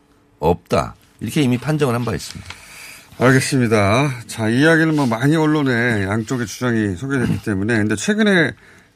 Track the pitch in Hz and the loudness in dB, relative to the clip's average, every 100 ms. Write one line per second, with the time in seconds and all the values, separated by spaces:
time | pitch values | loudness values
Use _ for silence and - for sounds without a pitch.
0 | _ _ _ - 78 87 - - 62 - | _ _ _ -4 0 0 0 -2 -2 -8
1 | _ - 110 139 139 123 127 156 143 117 | _ -12 -6 0 0 0 -2 0 0 -2
2 | 120 98 - - - - - - - - | -4 -6 -8 -14 -18 -20 -20 -20 -20 -20
3 | - - 123 131 131 139 120 107 98 113 | -16 0 4 4 2 0 2 2 2 2
4 | 147 123 - - 110 120 156 165 160 156 | 0 -4 -10 -6 -2 2 4 4 2 0
5 | 139 113 135 160 156 151 139 120 120 113 | 0 0 2 2 2 2 2 0 0 0
6 | 95 107 110 131 113 - 123 113 104 90 | 0 -2 -2 -4 -6 -4 -2 0 0 -2
7 | 135 139 117 101 - 98 101 117 107 107 | -4 -2 -2 -2 -4 -4 0 0 0 -2
8 | - 208 214 190 147 101 - - _ | -2 0 2 2 0 -4 -18 -20 _